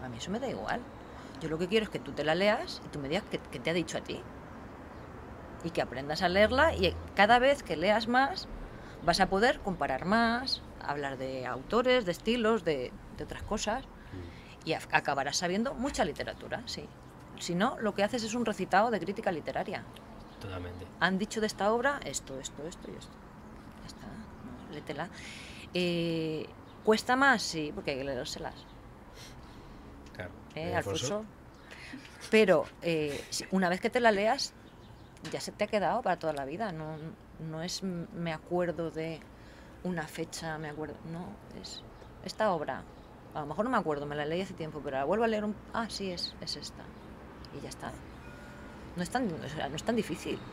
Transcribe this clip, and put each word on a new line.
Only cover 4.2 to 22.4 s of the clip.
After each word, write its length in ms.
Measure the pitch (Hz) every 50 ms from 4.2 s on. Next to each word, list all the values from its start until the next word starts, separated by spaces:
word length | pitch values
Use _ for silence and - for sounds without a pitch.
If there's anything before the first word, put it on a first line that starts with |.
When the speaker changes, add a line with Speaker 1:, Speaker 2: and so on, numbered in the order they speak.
| - - - - - - - - - - - - - - - - - - - - - - - - - - - - -
Speaker 1:
Y 60 | 165
que 100 | 165 -
aprendas 400 | 135 - 120 123 139 143 151 - 190
a 60 | 175
leerla, 440 | 180 196 208 214 247 262 302 330 -
y 180 | 190 185 170 - - - - -
cada 240 | - 196 208 233 247
vez 240 | 240 269 285 277 -
que 120 | - 175 151
leas 300 | 165 196 214 220 226 214
más 400 | 240 254 269 269 381 - - - - - - - - - - - - - -
vas 160 | 165 170 -
a 80 | 190 180
poder 300 | 190 196 214 247 311 -
comparar 460 | - 202 180 170 143 139 131 127 -
más, 560 | 175 208 226 233 226 233 240 269 262 - - - - - -
hablar 360 | - - 143 147 143 139 135 131
de 280 | 135 131 135 131 127 123
autores, 580 | 123 123 135 - - 226 254 254 247 254 226
de 60 | 175
estilos, 520 | 170 - - 220 233 247 226 214 233 220 165
de, 280 | 170 156 135 123 - - - - - - -
de 60 | -
otras 180 | - - - -
cosas, 400 | - 208 196 - 208 214 262 -
Speaker 2:
Mm. 840 | - - - - - - 92 87 - - - - - - - - 156
Speaker 1:
y 60 | 156
af-, 140 | 117 - -
acabarás 460 | - 156 - - 143 135 135 139 143 -
sabiendo 360 | 180 175 180 202 233 - 156
mucha 320 | 135 233 285 277 - 233
literatura, 560 | 165 131 - - - - - 117 117 - - 254
sí. 220 | - - - 147 - - - - - - - - - - -
Si 140 | - - 170
no, 240 | 175 196 247 302 -
lo 140 | 226 208 190
que 80 | - 202
haces 200 | 208 - 247 214
es 100 | 226 208
un 120 | 247 240
recitado 440 | 226 208 - 185 170 - 185 214 247
de 80 | 226 190
crítica 320 | 165 165 202 - 180 202
literaria. 520 | 180 151 143 - 131 143 185 - 185 127 - - - - - - - - - - - -
Speaker 3:
Totalmente. 460 | - 101 92 87 87 90 87 87 87 - - -
Speaker 1:
Han 180 | 160 175 190 185
dicho 240 | 208 214 - 226
de 60 | 214 214
esta 240 | - - 190 208 220
obra 260 | 240 240 277 285 269 -
esto, 340 | 139 139 - - - 135
esto, 260 | 131